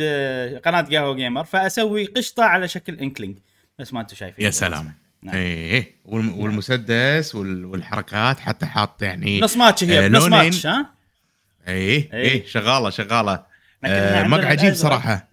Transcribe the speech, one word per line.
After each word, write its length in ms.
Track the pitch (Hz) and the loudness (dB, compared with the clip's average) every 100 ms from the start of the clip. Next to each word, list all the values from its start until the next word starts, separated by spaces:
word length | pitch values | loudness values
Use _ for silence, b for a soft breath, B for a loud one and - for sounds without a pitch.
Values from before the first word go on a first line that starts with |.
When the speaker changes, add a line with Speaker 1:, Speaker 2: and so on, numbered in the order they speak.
Speaker 1:
آه، 580 | 151 143 135 127 123 127 | -2 -2 -2 -4 -6 -4
قناه 220 | 165 175 | 0 0
قهوه 340 | 143 151 143 | 0 0 0
جيمر؟ 300 | 131 127 127 | -2 -4 -4
فاسوي 600 | 160 190 190 233 220 208 202 | -2 0 0 0 -2 -2 -4
قشطه 380 | 240 240 - | -4 -4 2
على 240 | 220 180 180 | 4 4 0
شكل 260 | 180 - | -8 -10
انكلينج، 440 | 170 135 131 98 98 _ _ _ - | -8 -8 -8 -10 -12 _ _ _ -18
بس 140 | 135 | -12
ما 80 | 123 | -10
انتم 160 | 113 - | -10 -12
شايفين 280 | 92 - | -12 -4
Speaker 2:
يا 40 | 107 | -2
Speaker 1:
الرسمة. 200 | - 92 | 0 -2
Speaker 2:
سلام. 260 | 76 78 76 _ _ | -4 -10 -16 _ _
Speaker 1:
نعم. 140 | 92 92 | -8 -4
Speaker 2:
ايه، 580 | 90 82 82 123 117 _ | -4 -4 -2 -2 -2 _
والم-، 80 | - | -8
Speaker 1:
نعم. 240 | 110 110 92 | -4 -4 -4
Speaker 2:
والمسدس 960 | 107 107 98 127 110 117 135 156 151 | -4 -4 -2 -2 0 0 2 0 -2
وال-، 300 | 110 98 92 | -6 -6 -8
والحركات، 760 | 90 92 - - - 104 120 135 | -8 -10 -8 -8 -6 0 0 0
حتى 260 | - - 160 | -4 -6 -4
حاط 360 | - 104 - | -2 -2 -4
يعني، 380 | 101 170 - 196 | -8 -4 -2 0
Speaker 1:
نص 160 | 214 233 | 2 4
ماتش 280 | 233 - | 4 4
هي، 220 | 175 165 98 | 2 4 6
Speaker 2:
آه، 20 | |
Speaker 1:
نص 140 | 117 | 6
Speaker 2:
لونين. 80 | 170 208 | 6 6
Speaker 1:
ماتش، 280 | 165 180 151 | 4 2 -2
ها؟ 200 | 240 285 _ _ _ _ _ _ _ 90 | -2 -4 _ _ _ _ _ _ _ -8
Speaker 2:
ايه، 440 | 92 95 147 147 | -2 2 0 0
Speaker 1:
إيه. 180 | 113 123 | -2 0
Speaker 2:
ايه، 160 | 131 - | 0 -2
شغاله، 440 | 117 107 131 107 | -2 0 0 0
شغاله. 600 | 104 101 117 104 95 - b b b | -4 -2 0 0 -2 -6 b b b
Speaker 1:
لكن 100 | - | -2
Speaker 2:
آه، 220 | 98 101 98 | 2 2 4
Speaker 1:
عندنا 180 | 98 156 | 4 4
Speaker 2:
مق 60 | 139 | 4
عجيب 200 | 151 190 | 4 4
Speaker 1:
الأزرق، 240 | 143 151 | 4 2
Speaker 2:
صراحه. 380 | 127 113 101 - | 2 0 -4 -6